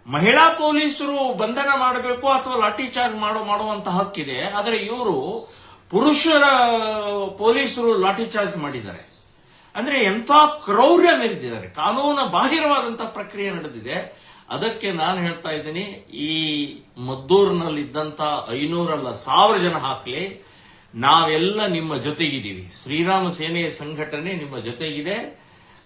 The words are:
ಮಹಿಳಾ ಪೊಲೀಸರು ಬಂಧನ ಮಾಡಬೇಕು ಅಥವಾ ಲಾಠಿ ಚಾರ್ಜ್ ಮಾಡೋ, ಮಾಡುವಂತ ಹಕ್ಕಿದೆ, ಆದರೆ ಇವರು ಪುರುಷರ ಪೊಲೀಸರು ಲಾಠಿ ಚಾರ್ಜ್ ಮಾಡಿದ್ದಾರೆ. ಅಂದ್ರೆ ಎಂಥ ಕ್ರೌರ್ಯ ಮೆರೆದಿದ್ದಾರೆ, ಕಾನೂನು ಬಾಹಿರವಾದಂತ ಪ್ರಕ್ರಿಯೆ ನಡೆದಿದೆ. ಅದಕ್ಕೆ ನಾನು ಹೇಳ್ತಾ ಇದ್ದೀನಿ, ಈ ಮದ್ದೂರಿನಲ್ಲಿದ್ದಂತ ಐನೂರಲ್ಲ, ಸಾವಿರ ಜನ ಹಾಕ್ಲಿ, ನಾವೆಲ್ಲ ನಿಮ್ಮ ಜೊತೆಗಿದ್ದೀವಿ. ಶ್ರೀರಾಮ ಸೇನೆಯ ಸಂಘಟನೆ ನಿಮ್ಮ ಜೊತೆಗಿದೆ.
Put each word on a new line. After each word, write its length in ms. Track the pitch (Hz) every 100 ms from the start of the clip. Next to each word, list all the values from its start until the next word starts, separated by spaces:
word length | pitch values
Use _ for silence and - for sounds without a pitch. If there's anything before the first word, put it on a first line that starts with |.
| 120
ಮಹಿಳಾ 420 | 143 202 285 330
ಪೊಲೀಸರು 840 | 320 302 294 294 285 277 285 262
ಬಂಧನ 360 | 196 214 254 277 269
ಮಾಡಬೇಕು 520 | 254 254 247 247 269
ಅಥವಾ 280 | 262 254 254
ಲಾಠಿ 320 | 208 214 262
ಚಾರ್ಜ್ 300 | 254 240 214
ಮಾಡೋ, 260 | 214 220
ಮಾಡುವಂತ 440 | 208 208 214 208 185
ಹಕ್ಕಿದೆ, 500 | 180 196 165 139 127
ಆದರೆ 360 | 190 202 214 220
ಇವರು 380 | 202 247 226 139 147 220 - - - - _
ಪುರುಷರ 540 | 190 285 294 330 294 285 254 240 226 214 214 208 202 190 -
ಪೊಲೀಸರು 600 | 220 262 254 240 233 202
ಲಾಠಿ 280 | 190 196 226
ಚಾರ್ಜ್ 320 | 220 196 170
ಮಾಡಿದ್ದಾರೆ. 460 | 143 131 101 87 - - _ _ _ _ _ 202
ಅಂದ್ರೆ 220 | 269 269
ಎಂಥ 280 | 196 220 226 285 202 - 202
ಕ್ರೌರ್ಯ 440 | 202 285 349 349 277
ಮೆರೆದಿದ್ದಾರೆ, 500 | 226 165 123 110 -
ಕಾನೂನು 600 | 147 180 247 285 285 202
ಬಾಹಿರವಾದಂತ 720 | 175 254 311 302 269 240 226
ಪ್ರಕ್ರಿಯೆ 500 | 226 208 196 202 196
ನಡೆದಿದೆ. 460 | 170 151 120 113 175 - - - - -
ಅದಕ್ಕೆ 420 | 135 226 226 196
ನಾನು 280 | 170 160 185
ಹೇಳ್ತಾ 300 | 175 170 165
ಇದ್ದೀನಿ, 360 | 151 151 165 202 - - 135
ಈ 160 | 151 160 156 147 143 - - 120
ಮದ್ದೂರಿನಲ್ಲಿದ್ದಂತ 1200 | 127 131 - 196 190 175 160 147 131 147 151 151 151 147 -
ಐನೂರಲ್ಲ, 640 | 127 151 170 170 151 127
ಸಾವಿರ 440 | 110 - 160 208 202
ಜನ 200 | 175 156
ಹಾಕ್ಲಿ, 460 | 135 135 123 143 196 - - - - - _ 117
ನಾವೆಲ್ಲ 720 | 135 160 156 156 185 214 202
ನಿಮ್ಮ 320 | 165 160 143
ಜೊತೆಗಿದ್ದೀವಿ. 760 | 139 151 156 135 104 92 90 -
ಶ್ರೀರಾಮ 460 | 131 151 175 190 180
ಸೇನೆಯ 400 | 170 156 170 160
ಸಂಘಟನೆ 640 | - 147 151 151 147 175
ನಿಮ್ಮ 240 | 175 143 123
ಜೊತೆಗಿದೆ. 580 | 113 117 156 147 156 226 - - _ _ _ -